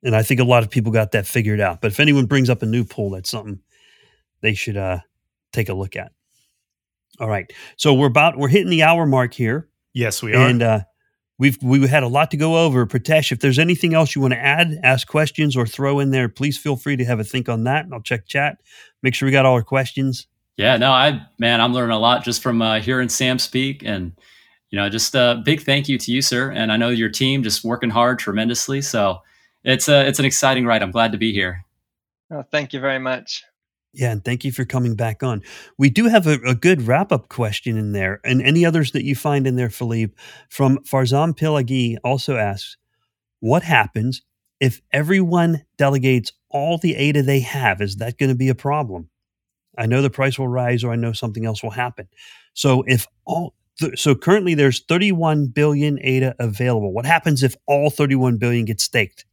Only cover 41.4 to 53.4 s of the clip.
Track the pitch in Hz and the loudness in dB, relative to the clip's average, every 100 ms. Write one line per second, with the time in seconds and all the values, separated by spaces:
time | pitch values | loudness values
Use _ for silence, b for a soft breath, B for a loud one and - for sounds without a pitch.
41.4 | 156 151 123 131 120 113 120 135 - 127 | -2 0 -2 -2 -2 -2 -2 -2 -2 -2
42.4 | 104 98 - - _ _ _ _ _ _ | -2 -4 -12 -20 _ _ _ _ _ _
43.4 | 113 156 170 143 107 - 113 127 _ _ | 0 0 4 2 2 -2 -4 -6 _ _
44.4 | _ _ 135 - _ 139 151 190 180 175 | _ _ -2 -2 _ -4 0 0 2 2
45.4 | 170 160 _ _ 139 139 127 127 107 _ | 2 -2 _ _ 0 2 2 0 -2 _
46.4 | _ 143 147 170 170 127 143 147 135 139 | _ -4 -2 -2 -2 0 0 2 2 0
47.4 | 120 143 123 95 104 98 117 117 139 127 | 0 -2 0 0 -4 -6 -10 -2 -2 0
48.4 | 131 123 139 147 127 90 82 _ _ _ | 0 -2 -2 -4 -4 -10 -16 _ _ _
49.4 | _ _ _ - 113 127 139 - 135 127 | _ _ _ -6 0 2 0 0 -2 -2
50.4 | 131 123 123 123 120 117 117 110 117 107 | -4 -2 0 -2 -2 -2 -4 -4 -8 -6
51.4 | 113 107 117 107 123 - 95 b b b | -6 -6 -8 -6 -8 -8 -20 b b b
52.4 | b - 143 127 127 117 - _ - 165 | b -2 2 2 2 0 0 _ -8 -6